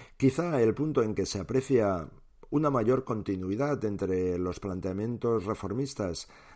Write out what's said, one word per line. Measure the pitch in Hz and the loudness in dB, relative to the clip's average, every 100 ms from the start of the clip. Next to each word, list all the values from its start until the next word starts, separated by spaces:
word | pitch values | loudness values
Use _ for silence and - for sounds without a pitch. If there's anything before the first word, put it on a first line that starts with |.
| - - | -20 2
Quizá | 135 135 175 143 | 4 4 0 4
el | 113 | 4
punto | 113 156 139 | 4 0 2
en | 110 | 2
que | 104 92 | 0 -2
se | 101 | -4
aprecia | 87 127 131 127 104 90 78 - - _ - | -2 0 4 4 4 0 -4 -16 -20 _ -4
una | 143 151 | 0 2
mayor | 131 110 127 | 2 2 2
continuidad | - 110 98 95 92 104 143 139 | 0 -4 -2 -4 -2 -2 0 0
entre | 107 98 95 92 92 87 | -2 -2 0 0 0 0
los | 90 87 | -2 -4
planteamientos | 101 92 92 95 113 117 117 113 | -6 -6 -4 -4 -4 -2 0 0
reformistas | 95 104 98 110 139 - 95 80 - - - | -2 -4 -4 -4 -4 -4 -4 -4 -10 -18 -20